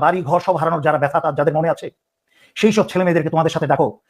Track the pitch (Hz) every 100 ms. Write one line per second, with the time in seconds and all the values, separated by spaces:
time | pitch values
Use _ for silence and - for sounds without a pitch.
0 | 147 180 139 170 185 175 160 165 151 147
1 | 143 160 160 143 151 151 165 147 - -
2 | _ _ _ _ _ - 214 214 190 180
3 | 180 170 156 160 160 160 147 147 135 -